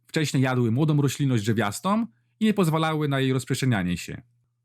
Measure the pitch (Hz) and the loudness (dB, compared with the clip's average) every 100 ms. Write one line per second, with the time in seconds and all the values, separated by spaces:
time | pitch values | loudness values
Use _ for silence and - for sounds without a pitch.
0 | _ 160 147 139 131 127 117 117 156 147 | _ -2 0 2 2 2 0 2 2 2
1 | 143 - 139 120 104 110 101 101 190 214 | 0 0 0 0 0 0 -2 -2 -2 -2
2 | 226 _ _ _ 220 208 165 160 160 156 | -2 _ _ _ 0 2 2 2 0 0
3 | 151 135 131 127 - 135 131 107 87 85 | 0 0 0 0 -2 -2 0 2 0 -4
4 | - 80 - _ _ _ | -6 -14 -18 _ _ _